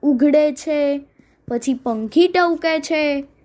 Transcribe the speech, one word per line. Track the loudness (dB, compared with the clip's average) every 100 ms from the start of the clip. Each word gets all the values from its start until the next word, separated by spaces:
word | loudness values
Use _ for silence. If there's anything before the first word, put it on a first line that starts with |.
ઉઘડે | 2 2 4 4 2
છે, | -2 -4 -2 0 -2 -8 _ _ _ -8
પછી | -6 -4
પંખી | -4 -4 -4 -2 2 4
ટહુકે | 4 0 0 -2 -2
છે. | -2 -2 0 -2 -6 _